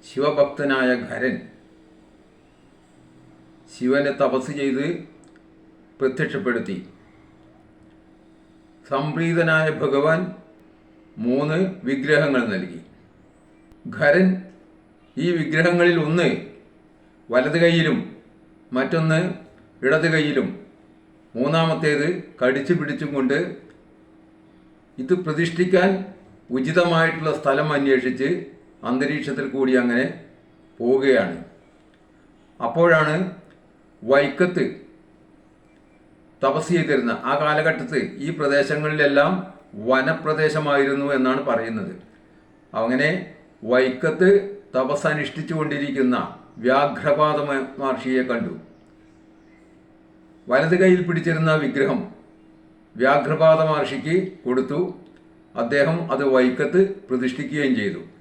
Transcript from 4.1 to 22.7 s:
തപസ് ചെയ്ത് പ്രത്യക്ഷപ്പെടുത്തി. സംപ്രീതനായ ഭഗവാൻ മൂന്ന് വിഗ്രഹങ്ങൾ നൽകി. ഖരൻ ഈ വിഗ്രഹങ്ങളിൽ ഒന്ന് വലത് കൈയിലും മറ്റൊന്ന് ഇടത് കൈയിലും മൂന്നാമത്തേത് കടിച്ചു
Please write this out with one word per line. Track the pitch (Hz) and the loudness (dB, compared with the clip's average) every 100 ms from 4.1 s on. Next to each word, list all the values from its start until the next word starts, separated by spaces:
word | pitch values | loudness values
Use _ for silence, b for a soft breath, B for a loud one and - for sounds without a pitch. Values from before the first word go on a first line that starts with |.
| 131 | 0
തപസ് | 135 127 123 143 | 0 0 -4 -4
ചെയ്ത് | 139 127 151 170 - - - - _ _ - _ _ _ | -2 -2 -4 -6 -10 -20 -20 -20 _ _ -20 _ _ _
പ്രത്യക്ഷപ്പെടുത്തി. | 131 127 151 - 104 113 98 92 - - _ _ _ _ - _ _ _ _ _ _ _ _ _ _ _ _ _ - | -4 -2 -4 -4 -4 -4 -4 -10 -12 -20 _ _ _ _ -20 _ _ _ _ _ _ _ _ _ _ _ _ _ -6
സംപ്രീതനായ | 139 151 151 165 170 165 160 156 151 | -4 -2 -2 0 2 2 2 2 0
ഭഗവാൻ | 147 139 147 160 185 - - - - _ _ _ _ - 117 | 0 2 2 2 -2 -10 -20 -20 -20 _ _ _ _ -8 -2
മൂന്ന് | 131 147 160 190 - 120 | 0 0 0 -2 -4 -4
വിഗ്രഹങ്ങൾ | 135 139 151 147 135 113 | -4 2 2 4 0 0
നൽകി. | 95 90 82 - - _ _ _ _ _ _ _ - - - | -4 -6 -12 -18 -20 _ _ _ _ _ _ _ -20 -14 0
ഖരൻ | 147 165 190 185 - - - - _ _ _ - 165 | 2 4 4 2 -6 -20 -20 -20 _ _ _ -4 -2
ഈ | 170 | 0
വിഗ്രഹങ്ങളിൽ | 151 156 170 175 175 170 151 | -2 2 2 4 4 4 2
ഒന്ന് | 170 156 101 - - - _ _ _ _ _ _ 117 | 2 0 -2 -8 -20 -20 _ _ _ _ _ _ 0
വലത് | 139 165 170 | 0 2 4
കൈയിലും | 170 160 117 - - - _ _ _ _ 123 | 4 2 0 -4 -14 -20 _ _ _ _ -4
മറ്റൊന്ന് | 131 165 160 160 185 185 - - - - 131 | -2 0 2 2 0 -6 -14 -20 -20 -4 2
ഇടത് | 156 165 160 | 2 2 0
കൈയിലും | 147 135 101 - - - _ _ _ _ _ 113 | 0 0 -2 -6 -16 -20 _ _ _ _ _ -4
മൂന്നാമത്തേത് | 139 160 165 156 156 147 151 180 - - | 0 2 0 0 0 0 0 -4 -8 -2
കടിച്ചു | 127 131 135 | 0 0 0